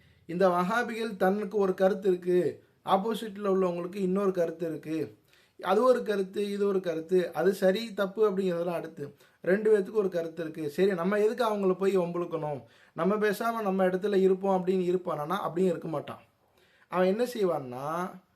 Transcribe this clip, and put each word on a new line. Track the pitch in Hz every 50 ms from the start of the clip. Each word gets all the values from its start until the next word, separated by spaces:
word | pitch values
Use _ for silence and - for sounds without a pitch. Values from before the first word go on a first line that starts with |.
| _ _ _ _ _
இந்த | - 165 175 196 185
வஹாபிகள் | 175 175 180 180 226 240 240 220 226 220 226 233 202
தனக்கு | 185 190 185 196 208 208 196 220
ஒரு | 208 196 190 185
கருத்து | - 190 190 202 190 208
இருக்கு, | 196 180 175 180 180 180 180 160 139 117 - - _ _ _ -
ஆப்போசிட்ல | - 185 196 196 233 220 - 226 214 196 202 208
உள்ளவங்களுக்கு | 196 190 190 185 180 175 175 175 180 190
இன்னொரு | 208 190 180 185 196 202 190
கருத்து | 185 180 165 170 165 165 175
இருக்கு, | 165 156 143 147 156 156 156 147 - - _ _ _ _ _ _ _ _ -
அது | - 180 190 214 247
ஒரு | 254 247 233 196
கருத்து, | 214 208 196 190 185 196 214 202 202
இது | 202 202 202
ஒரு | 202 196 190
கருத்து, | 185 175 160 160 160 - 185 185 175 - -
அது | 151 165 190 196
சரி | - 196 185 190 220 226 226 196
தப்பு | - 202 190 190 220 214 214
அப்படிங்கிறதெல்லாம் | 190 190 190 185 170 170 170 180 170 160
அடுத்து, | 160 165 - - 143 135 - _ _ _ _ _
ரெண்டு | - 165 185 208 214 220 220
பேத்துக்கு | 208 190 190
ஒரு | 214 214 196 185
கருத்து | 180 170 165 165 160 180
இருக்கு, | 165 156 156 165 160 -
சரி | - 180 185 202 196
நம்ம | 165 170 190 208 208
எதுக்கு | 208 214 240 226 240
அவங்கள | 220 214 202 196 185 185
போய் | 185 190 196 196
வம்புழுக்கணும், | 185 175 170 170 175 175 165 165 156 151 151 147 127 117 - _ _ _ _ _
நம்ம | 151 165 185 214
பேசாம | 208 208 214 190 - 233 226 226 226
நம்ம | 214 190 185 196 190
இடத்துல | 180 185 185 196 208 196
இருப்போம் | 190 190 190 190 185 196 196 190 185 175
அப்படின்னு | 180
இருப்பானா? | 190 185 180 175 180 185 - 175 156 147 147
அப்படியும் | 151 185 208 - 156 151 175 190 185
இருக்க | 165 156 -
மாட்டான். | 165 156 143 - - - - - _ _ _ _ _ _ _ _ _ _ _ _
அவன் | _ - 180 185
என்ன | 185 196 226 247
செய்வான்னா, | 240 - 226 196 180 160 143 135 123 123 127 139 147 160 175 180 185 - 185 - _ _